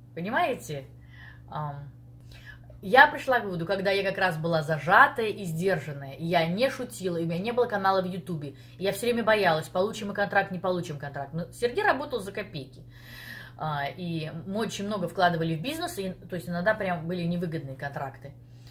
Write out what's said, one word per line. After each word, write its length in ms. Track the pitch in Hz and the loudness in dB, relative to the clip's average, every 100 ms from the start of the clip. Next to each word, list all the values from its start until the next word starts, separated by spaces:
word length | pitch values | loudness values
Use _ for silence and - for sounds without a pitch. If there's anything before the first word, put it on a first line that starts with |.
| - | -16
Понимаете? 720 | - 180 277 349 - - 143 127 - - - - - - | -8 -2 0 0 -2 -6 -10 -10 -18 -20 -20 -18 -18 -10
Ам, 400 | 147 151 143 143 - - - - - - - - - | -8 -6 -8 -14 -18 -20 -20 -20 -20 -20 -20 -20 -12
я 260 | 196 240 294 | 4 8 8
пришла 320 | 294 - 247 | 6 0 0
к 60 | 208 | 0
выводу, 200 | 175 165 | -4 -2
когда 260 | 196 190 | 0 2
я 120 | 196 190 | 2 0
как 100 | 190 | 2
раз 200 | 185 156 | 0 2
была 240 | 160 165 | 2 2
зажатая 680 | 147 156 143 208 269 277 220 | 2 0 6 8 8 6 -2
и 180 | 202 190 | -2 -4
сдержанная, 680 | 160 190 175 156 143 139 | -2 0 0 -2 -10 -10
и 120 | 139 165 | -6 2
я 200 | 175 165 | 2 4
не 220 | 185 262 | 2 0
шутила, 480 | 262 254 - 185 170 | 0 -8 -4 -2 0
и 60 | |
у 40 | 165 | 0
меня 120 | 170 | -2
не 120 | 214 | 0
было 140 | 240 233 | 2 2
канала 360 | 208 190 190 | 2 4 2
в 40 | 180 | 2
Ютубе, 500 | 185 - 160 143 - - - | -4 -6 -6 -6 -12 -18 -4
и 60 | |
я 80 | 190 | -2
все 160 | 190 240 | 0 0
время 160 | 233 | 2
боялась, 460 | 220 214 185 156 156 | 4 6 6 4 0
получим 400 | 180 202 - 202 | 0 0 -2 -6
мы 40 | |
контракт, 380 | 202 202 202 196 | -2 2 2 0
не 80 | 185 | -2
получим 400 | 185 180 170 143 | -2 -2 -2 -6
контракт. 340 | 143 143 139 | -8 -8 -6
Но 180 | 156 170 | -6 -8
Сергей 320 | - 240 277 | -2 -2 2
работал 360 | 415 269 285 240 | 2 2 0 -6
за 120 | 196 | -6
копейки. 520 | 202 202 156 131 - - - - - - - - - | -8 -8 -10 -12 -16 -20 -20 -18 -16 -14 -14 -14 -8
А, 280 | 156 147 143 | -4 -2 -4
и 440 | - 175 165 151 165 190 | -6 -4 -4 -4 -8 -6
мы 140 | 202 | -4
очень 260 | 208 - 202 | -4 -4 -4
много 220 | 208 170 | -4 -2
вкладывали 480 | - 175 170 165 160 | 4 4 4 0 0
в 60 | |
бизнес, 360 | 247 320 339 208 | -2 -4 -4 -4
и, 140 | 190 | -6
то 240 | 180 - 180 | -6 -8 -8
есть 140 | 170 | -4
иногда 240 | 175 185 | 0 2
прям 340 | 214 190 175 165 | 2 0 -2 -4
были 160 | 180 | -2
невыгодные 520 | 170 175 175 160 135 131 | -2 -2 -2 -4 -8 -8
контракты. 560 | 143 139 139 - 139 - - - - | -8 -6 -8 -10 -16 -18 -20 -20 -20